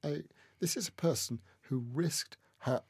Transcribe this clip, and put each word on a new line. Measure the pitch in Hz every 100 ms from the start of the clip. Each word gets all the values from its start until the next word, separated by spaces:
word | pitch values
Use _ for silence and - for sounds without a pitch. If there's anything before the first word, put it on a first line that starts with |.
a, | 151 151 - - - -
this | 175 247
is | 185
a |
person | - 170 120 - 117 - _
who | - 131 120
risked | 131 170 - - - _ -
her | 123 -